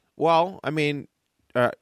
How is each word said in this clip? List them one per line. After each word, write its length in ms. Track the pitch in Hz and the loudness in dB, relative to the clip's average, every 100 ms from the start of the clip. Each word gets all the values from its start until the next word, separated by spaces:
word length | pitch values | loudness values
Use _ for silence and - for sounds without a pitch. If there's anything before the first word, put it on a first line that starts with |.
| _ - | _ -4
Well, 420 | 160 165 180 190 | 2 2 0 -4
I 60 | - | -6
mean, 360 | 156 147 143 - _ _ _ _ 123 | -2 -2 -2 -10 _ _ _ _ 0
uh, 160 | 123 - | 0 -2